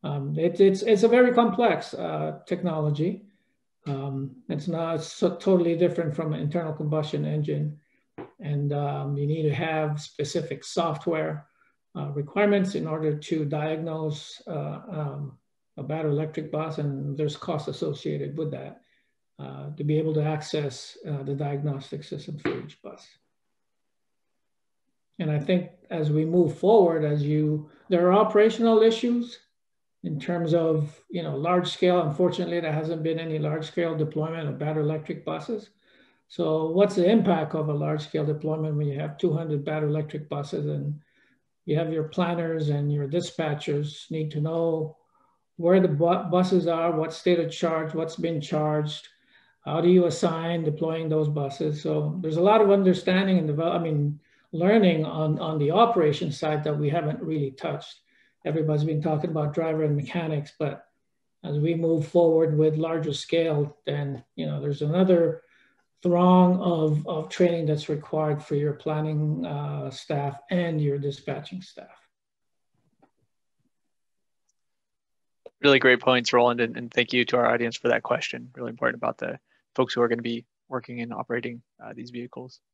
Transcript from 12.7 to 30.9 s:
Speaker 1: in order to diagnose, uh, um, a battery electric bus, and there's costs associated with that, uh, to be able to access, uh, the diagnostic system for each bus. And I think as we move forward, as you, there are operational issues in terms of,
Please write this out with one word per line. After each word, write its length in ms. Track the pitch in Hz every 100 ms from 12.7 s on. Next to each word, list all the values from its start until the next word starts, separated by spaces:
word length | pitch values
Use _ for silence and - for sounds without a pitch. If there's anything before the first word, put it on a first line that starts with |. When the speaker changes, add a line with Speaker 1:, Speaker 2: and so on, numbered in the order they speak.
| 156
Speaker 1:
in 120 | 160
order 280 | 156 156 147
to 300 | - 160 147
diagnose, 960 | 151 151 160 165 160 156 151 - - -
uh, 340 | 160 147 151 -
um, 480 | 160 151 143 143 - _ _ _ -
a 60 |
battery 280 | 131 156 156
electric 400 | 147 156 156 151
bus, 260 | 151 160 151
and 400 | 147 135 143 143
there's 200 | 151 151
costs 300 | - 156 151
associated 720 | 151 160 143 156 147 139 147
with 140 | 151
that, 300 | 139 - - _ _ _ _ _ _
uh, 320 | 139 135 139 151
to 60 |
be 140 | 147 151
able 160 | 160
to 100 | 151
access, 720 | 151 151 - 156 143 123 - - 175
uh, 160 | 143
the 100 | 139
diagnostic 720 | 139 147 143 147 139 - -
system 340 | - 151 - 151
for 220 | - -
each 220 | 147 -
bus. 260 | - - - _ _ _ _ _ _ _ _ _ _ _ _ _ _ _ _ _ _ _ _ _
And 80 | 160
I 100 | 151
think 320 | 147 180 180 - _
as 220 | 170 151
we 120 | 151
move 340 | 156 180 165 151
forward, 460 | 185 226 180 160
as 200 | 151 147
you, 460 | 143 151 151 151 - _ _
there 180 | 180 180
are 60 |
operational 680 | 190 214 208 214 220 226 220
issues 580 | 220 226 240 240 240 - _ _ _ _ _ _
in 140 | 180 151
terms 360 | - 175 170
of, 440 | 170 165 160 147